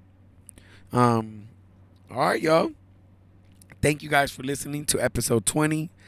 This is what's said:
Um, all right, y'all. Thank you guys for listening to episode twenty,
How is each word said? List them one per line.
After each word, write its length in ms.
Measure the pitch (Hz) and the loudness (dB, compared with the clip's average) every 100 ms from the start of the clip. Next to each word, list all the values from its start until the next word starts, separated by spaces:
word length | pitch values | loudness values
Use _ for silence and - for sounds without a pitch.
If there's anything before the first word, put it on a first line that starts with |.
| _ _ - _ _ - - - - | _ _ -20 _ _ -20 -20 -20 -4
Um, 540 | 123 120 117 110 107 104 - - - - - - | 2 4 2 -2 -12 -20 -20 -20 -20 -20 -20 -12
all 80 | 113 | -2
right, 220 | 160 - | 0 0
y'all. 320 | 156 165 330 302 - - - _ _ - - - - - | 2 2 2 -6 -20 -20 -20 _ _ -20 -20 -20 -20 -2
Thank 220 | 143 151 | 0 0
you 60 | 151 | 0
guys 200 | 147 139 | 0 0
for 140 | - | -2
listening 420 | 131 139 143 147 151 | -6 -6 -6 -8 -2
to 180 | - | 0
episode 440 | 123 123 - 117 - | 0 -2 0 0 0
twenty, 420 | 151 151 156 156 - | 2 2 0 -4 -12